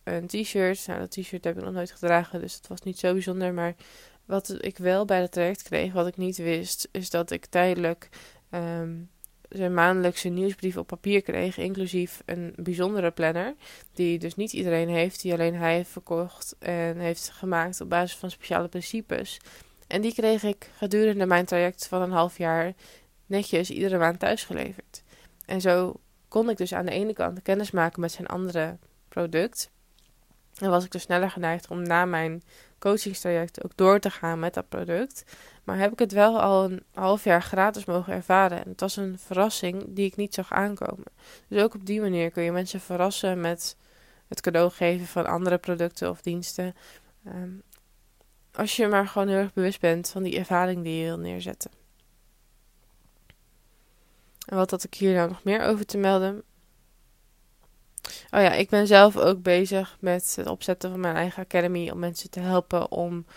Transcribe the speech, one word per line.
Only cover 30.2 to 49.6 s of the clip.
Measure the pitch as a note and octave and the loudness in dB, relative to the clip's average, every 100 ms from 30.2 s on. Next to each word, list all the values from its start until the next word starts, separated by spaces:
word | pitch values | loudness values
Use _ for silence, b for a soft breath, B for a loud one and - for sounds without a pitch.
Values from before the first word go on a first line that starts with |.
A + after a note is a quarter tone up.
| _ _ _ | _ _ _
En | - G3 | -4 2
was | F3 | 2
ik | F#3 | 2
dus | F3+ | -8
sneller | - F3 F#3+ | 0 0 0
geneigd | F3+ E3 F3 - | -2 -4 -4 -6
om | F3+ | -6
na | E3+ E3+ | 0 2
mijn | F3+ E3 D#3+ E3+ b b b b | 2 0 -2 -6 b b b b
coachingstraject | G3+ G#3 G3+ F#3+ F3+ E3+ E3+ - | 0 2 0 -4 0 0 -2 -6
ook | F#3+ - | -12 4
door | F#3 G3+ | 6 8
te | G3 | 4
gaan | - E3 E3 | -4 -4 -2
met | E3+ | -2
dat | F#3 - | -4 -6
product. | F3+ F3 E3+ C4+ - B B B B | -8 -4 -2 -4 -10 B B B B
Maar | - F#3+ | -6 0
heb | G3+ | 0
ik | A#3 | 2
het | A3+ | 0
wel | G3 G#3+ A3+ | 6 6 6
al | G3 F#3+ | 4 4
een | F#3+ F#3 - | 4 -2 -10
half | - F#3+ G#3 | -4 0 2
jaar | G3+ F3 | 4 4
gratis | - F#3+ G3+ G#3 | 4 2 2 0
mogen | G3 F3 F#3 | -2 -2 -2
ervaren. | F#3 - F#3+ F#3+ F3 | -6 2 4 4 2
En | F#3 | -8
het | F#3 | -6
was | F#3+ G3+ | -6 -4
een | F#3+ F#3 | -6 -8
verrassing | - F#3 G#3+ - F3+ F#3+ - | -4 0 2 0 -4 -6 -8
die | F#3+ G3 | -2 -2
ik | - | -2
niet | G3+ | -6
zag | - F#3 | -6 -2
aankomen. | - G3+ G3+ - F#3+ - - B B B | -2 -2 -4 -8 -8 -16 -20 B B B
Dus | G3+ | 0
ook | A3 | 2
op | G#3+ F#3+ | 0 -4
die | G#3 | -2
manier | G#3 F3 E3+ | 0 0 -2
kun | F3 | -2
je | E3+ | -2
mensen | F3 F#3 G3 | -2 -4 -8
verrassen | - F3+ F#3 - F#3+ F3+ | -8 0 0 0 -2 -2
met | E3+ E3+ - - b b b b b | -2 -4 -8 -10 b b b b b
het | - | -4
cadeau | - E3+ F3 | 0 4 2
geven | - E3+ F3 F3 | 2 0 0 -4
van | F3 E3 | -4 -2
andere | E3+ F3+ F3 | 0 0 0
producten | - F3 E3+ - F3+ | 0 -2 -2 -2 -6
of | F3 | -4
diensten. | - F3 F3 - F3+ F3+ B B B _ | -6 -6 -8 -8 -8 -10 B B B _
Ehm, | G#3 F#3 F3+ F#3+ - - _ _ _ _ _ _ _ | -16 -14 -14 -16 -20 -20 _ _ _ _ _ _ _
als | - G#3+ - | -6 -4 0
je | G#3+ | 4
maar | G3+ G3 | 4 2
gewoon | G#3 G3 | 0 2
heel | G3 | 2
erg | G3 | 0
bewust | G3 | 0